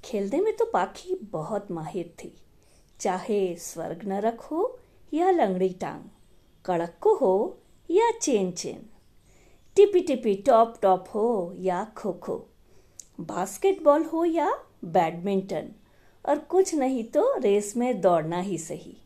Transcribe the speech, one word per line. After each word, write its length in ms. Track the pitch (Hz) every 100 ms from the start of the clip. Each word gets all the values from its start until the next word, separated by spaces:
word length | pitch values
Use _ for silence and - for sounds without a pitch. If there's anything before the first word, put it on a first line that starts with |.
खेलने 360 | - 214 202 277
में 160 | 427 427
तो 80 |
पाखी 500 | 453 196 190 - 359
बहुत 560 | 370 202 170 156 208 196
माहिर 440 | 170 156 185 170 -
थी, 120 | - - - _ _ _ _ _
चाहे 560 | 214 185 185 208 185 170
स्वर्ग 480 | - 170 165 170
नरक 360 | 196 196 214 233
हो 400 | - 311 466 - - _ -
या 160 | 302 359
लंगड़ी 380 | 359 226 185 185
टांग, 360 | 185 165 - - _ _ _ _ _
कड़क 340 | - 175 170 -
को 160 | 415 -
हो 420 | 262 190 285 - _ _ _
या 200 | 349 466 453
चेन 300 | - 233 185
चेन, 340 | 175 151 - - - _ _ _ - _ - _ -
टिपी 240 | 403 370
टिपी 340 | - 262 226
टॉप 400 | 196 202 226 226 226
टॉप 240 | 196 185 180
हो 400 | 220 226 226 170 175
या 340 | 185 180 220 -
खो 160 | 214
खो, 340 | 170 - 104 - _ _ - _ _ - -
बास्केटबॉल 840 | 160 208 190 - 392 392 302 294
हो 220 | 320 330
या 340 | 339 330 302 571 - _
बैडमिंटन, 840 | 180 175 165 170 180 196 190 170 - - _ _ - _ -
और 120 | 294
कुछ 360 | - 359 381
नहीं 300 | 320 254 262
तो 340 | 220 285 466 508
रेस 380 | 220 202 208 233
में 240 | 247 226
दौड़ना 400 | 185 170 156 170
ही 180 | 185 170
सही। 380 | - - - -